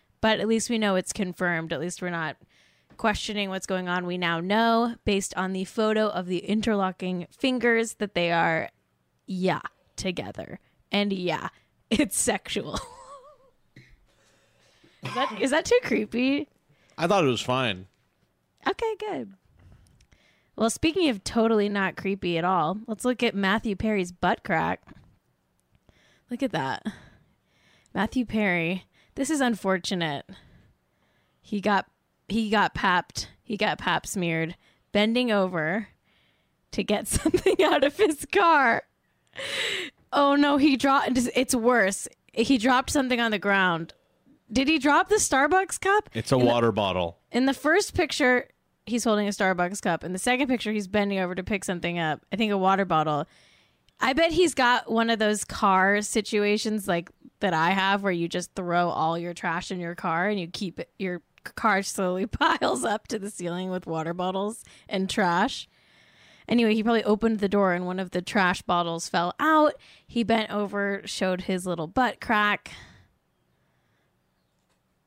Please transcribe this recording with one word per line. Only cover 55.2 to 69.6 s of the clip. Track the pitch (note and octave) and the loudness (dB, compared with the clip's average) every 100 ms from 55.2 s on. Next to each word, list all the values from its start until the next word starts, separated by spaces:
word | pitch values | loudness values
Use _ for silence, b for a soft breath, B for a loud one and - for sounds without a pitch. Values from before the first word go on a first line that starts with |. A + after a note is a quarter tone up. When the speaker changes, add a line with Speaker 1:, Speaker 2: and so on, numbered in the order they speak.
| G#3+ G#3 | 2 0
Speaker 1:
car | - - G#3 F#3+ F#3+ G#3 | -4 0 4 6 4 2
situations | G#3 A3+ G3+ G#3 G#3 G#3+ A3 G#3+ G3 | 0 -2 0 0 2 0 0 -4 -2
like | F3 E3+ - - - | -2 -4 -16 -20 -4
that | G3+ | -2
I | E3 E3+ | 2 2
have | F#3+ F#3+ G3+ | 2 2 0
where | G3+ | 0
you | F3 E3+ | -2 -2
just | F3 F3 | -4 -8
throw | - F3 F3 F3 | -8 -2 0 2
all | - D#3+ E3+ | 0 -2 -2
your | E3+ | -6
trash | E3+ F3+ E3+ - | -6 -4 -4 -6
in | F3+ | -8
your | E3+ | -8
car | E3+ F#3 E3 F#3+ | -6 -4 -2 0
and | G#3 | -2
you | E3+ | -6
keep | - F#3+ - | -8 -8 -8
it, | - - | -12 -8
your | F#3+ F3 _ _ | -6 -6 _ _
car | - - A3+ G3 | -18 -2 0 0
slowly | G3 - F#3 F#3 G#3+ | -2 -4 -2 -2 -4
<laughs> | |
piles | - D#4 D4+ C4 D#4+ | 0 0 2 0 -2
up | B3+ G#3+ - | -2 -4 -4
to | G#3 | -8
the | G3 | -8
ceiling | - F3 F3 F#3 | -8 -6 -4 -4
with | F#3 E3+ | -6 -4
water | D#3+ D#3+ | -6 -4
bottles | F3 F3+ G3 G3+ A3+ - B B | -4 -4 -2 -4 -6 -16 B B
and | - F#3+ | -4 -2
trash. | - F#3 F3 A#3+ - - b b b b b b b b | 0 2 2 0 -2 -14 b b b b b b b b
Anyway, | A#3+ A3+ | 2 4
he | A3 | 2
probably | G#3+ A3+ | 2 2
opened | G#3 G#3 A3+ G#3+ | 2 2 2 0
the | G3 | 0
door | G3+ F#3+ | 2 2
and | F3 | 2
one | F3+ F#3 | -2 -6
of | F#3 | -4
the | F3+ | -6
trash | F3+ A3 F#3 F3+ | -2 0 2 0
bottles | - F3 E3+ E3 - | -2 0 0 -4 -4
fell | F3+ F3 - | -2 -2 0
out. | D4+ D#4 | 2 4